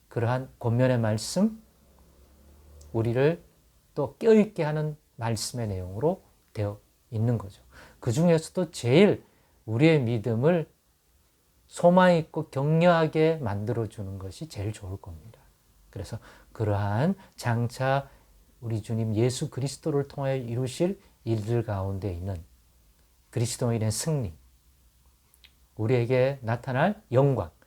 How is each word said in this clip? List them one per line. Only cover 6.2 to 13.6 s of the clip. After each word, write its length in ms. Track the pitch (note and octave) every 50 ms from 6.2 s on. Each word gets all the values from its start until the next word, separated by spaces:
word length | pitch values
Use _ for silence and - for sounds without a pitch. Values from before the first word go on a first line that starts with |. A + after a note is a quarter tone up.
| - _ _ _ _ _ -
되어 280 | - G#2 G2+ G#2 - _ _ _ _ _ -
있는 280 | A#2 G#2+ A2 A#2+ A#2+ G#2
거죠. 240 | F#2+ G2 - - - _ - - - - - _
그 100 | - B2+
중에서도 600 | A2 D3 E3 F3 E3 D#3 D#3+ - - F#3 F3+ - -
제일 520 | - - A#2+ B2+ D#3+ G#3 G3 C3 - - _ _ _ _ _ _ _ -
우리의 380 | - A2 A#2+ D3+ E3 D#3+ D3 B2+
믿음을 640 | A2+ A#2+ A2+ G2+ B2 A2+ A2+ B2+ D#3+ F3+ E3+ D#3 - _ _ _ _ _ _ _ _ _ _ _ _ _ _ _ _ _ _ _ _
소망 480 | - - - F3 F3+ F#3 F#3 F3+ F3
있고 320 | E3 D#3 - - D#3+ D3 -
격려하게 880 | - C3+ C#3 D3+ D#3 D#3+ E3+ F3+ E3+ E3 D#3+ D3+ - D#3+ D#3 D#3+ D#3+
만들어주는 800 | D#3 C#3 - G2+ G2+